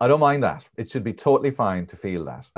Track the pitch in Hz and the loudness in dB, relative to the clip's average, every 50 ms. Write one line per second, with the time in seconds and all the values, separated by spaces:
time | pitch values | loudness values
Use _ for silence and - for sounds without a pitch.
0 | 117 127 143 151 151 143 143 143 127 98 73 143 - _ _ - 113 - - 135 | 2 4 4 4 4 4 2 2 0 -2 -2 -4 -10 _ _ -12 -10 -8 -6 -6
1 | 101 113 104 - - 147 135 131 135 143 131 - 120 101 95 90 87 87 - 87 | -4 -6 -6 -2 2 4 4 4 4 0 -2 0 0 0 0 -2 -4 -8 -10 -10
2 | - 98 92 87 82 71 - - 131 _ - | -8 -6 -6 -6 -6 -8 -10 -14 -14 _ -14